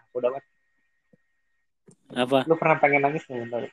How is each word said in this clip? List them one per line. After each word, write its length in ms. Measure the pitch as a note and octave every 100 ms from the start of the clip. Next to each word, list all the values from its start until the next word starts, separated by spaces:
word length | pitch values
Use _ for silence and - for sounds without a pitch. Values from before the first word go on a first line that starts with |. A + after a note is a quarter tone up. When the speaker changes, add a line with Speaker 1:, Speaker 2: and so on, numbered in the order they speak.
| _
Speaker 1:
udah 160 | B2+ B2
banget. 140 | C3+ - _ _ _ _ _ _ _ _ _ _ _ _ _ _ _ _
Speaker 2:
Apa? 380 | - B2+ C3+ C3
Speaker 1:
Lu 100 | D#3+
pernah 220 | D#3+ D#3
pengen 220 | D3 C#3+
nangis 220 | C#3+ D#3 -
nggak, 200 | B2 A#2
Bon? 200 | A#2 B2+